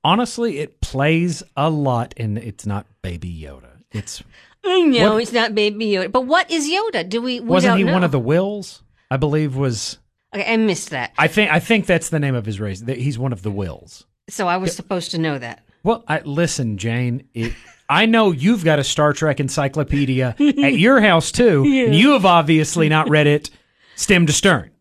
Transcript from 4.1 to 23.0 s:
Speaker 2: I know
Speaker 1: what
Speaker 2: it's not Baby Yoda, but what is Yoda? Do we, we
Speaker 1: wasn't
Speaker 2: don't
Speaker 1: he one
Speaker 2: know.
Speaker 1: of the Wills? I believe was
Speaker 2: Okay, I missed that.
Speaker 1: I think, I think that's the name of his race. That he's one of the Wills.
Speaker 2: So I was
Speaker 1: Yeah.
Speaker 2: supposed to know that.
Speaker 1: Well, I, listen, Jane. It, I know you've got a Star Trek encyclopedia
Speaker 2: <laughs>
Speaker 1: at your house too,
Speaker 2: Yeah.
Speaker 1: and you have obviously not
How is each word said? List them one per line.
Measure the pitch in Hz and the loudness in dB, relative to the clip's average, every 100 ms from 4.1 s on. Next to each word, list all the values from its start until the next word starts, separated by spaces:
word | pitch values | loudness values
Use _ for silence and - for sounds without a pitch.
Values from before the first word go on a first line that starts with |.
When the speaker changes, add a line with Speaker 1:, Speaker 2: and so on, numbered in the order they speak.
| - - _ _ _ 403 | -16 -18 _ _ _ -2
Speaker 2:
I | 370 | 2
know | 330 240 214 214 | 4 4 4 2
Speaker 1:
what | |
Speaker 2:
it's | 233 | 0
not | 240 226 214 | -2 0 0
Baby | 214 208 220 | -2 -2 -2
Yoda, | 190 185 | -2 0
but | 240 | -2
what | 254 330 359 | 2 0 0
is | 330 294 | -4 -2
Yoda? | 370 440 233 175 | -2 -2 -4 -4
Do | 226 | -6
we, | 247 247 | -4 -6
we | 233 | 0
Speaker 1:
wasn't | - - | 2 2
Speaker 2:
don't | 185 | 2
Speaker 1:
he | 180 | 2
one | 180 | 2
Speaker 2:
know. | 175 | 0
Speaker 1:
of | |
the | 135 | 0
Wills? | 117 165 196 208 190 - _ _ _ | 0 0 -2 -6 -12 -20 _ _ _
I | 135 | -2
believe | 147 151 151 131 | -2 -2 -2 -2
was | 135 110 - - _ _ _ | -4 -4 -8 -14 _ _ _
Speaker 2:
Okay, | 185 202 | -8 -2
I | 226 | 0
missed | 220 175 - | 0 -2 -6
that. | 139 120 - | -8 -6 0
Speaker 1:
I | 160 | 0
think, | - 202 | 2 2
I | 156 | 0
think | - 226 - | 2 0 2
that's | 175 - | -2 0
the | 160 | -4
name | 139 | -2
of | 127 107 | -4 -6
his | 101 | -8
race. | 104 95 | -8 -8
That | 117 127 | -8 -6
he's | 135 117 | -6 -4
one | 131 | -6
of | 113 | -4
the | 101 | -6
Wills. | 101 92 - - - _ _ - | -6 -6 -10 -20 -20 _ _ -18
Speaker 2:
So | - 185 | -6 -2
I | 180 | -2
was | 185 | -4
Speaker 1:
Yeah. | - | -6
Speaker 2:
supposed | - 185 170 | -6 -6 -4
to | 170 | -4
know | 160 139 | -4 -4
that. | 117 - _ _ | -10 -16 _ _
Speaker 1:
Well, | 185 226 - | -4 -4 -4
I, | 156 | -6
listen, | 147 143 170 - 120 101 | -4 -2 -2 -2 -6 -4
Jane. | 110 117 123 123 - 117 | -4 -2 -2 -4 -8 -8
It, | 113 - - _ - | -6 -8 -14 _ -2
I | 151 226 | 2 4
know | 226 214 | 4 2
you've | 151 165 233 | 2 0 2
got | 165 151 | 2 0
a | |
Star | 135 - 147 | 0 0 0
Trek | 139 156 135 | 2 -2 -2
encyclopedia | 135 - 139 156 143 143 135 131 127 | -2 -2 -4 -4 -2 0 0 0 -2
Speaker 2:
<laughs> | - | 2
Speaker 1:
at | 294 277 285 | 0 2 0
your | 240 208 269 | 4 4 6
house | 208 165 - | 6 4 2
too, | - 240 151 143 | 2 4 4 4
Speaker 2:
Yeah. | 269 240 | 2 4
Speaker 1:
and | 151 | 6
you | 262 | 6
have | 269 185 | 6 6
obviously | 175 151 160 156 175 151 | 4 4 2 2 0 2
not | 156 | 2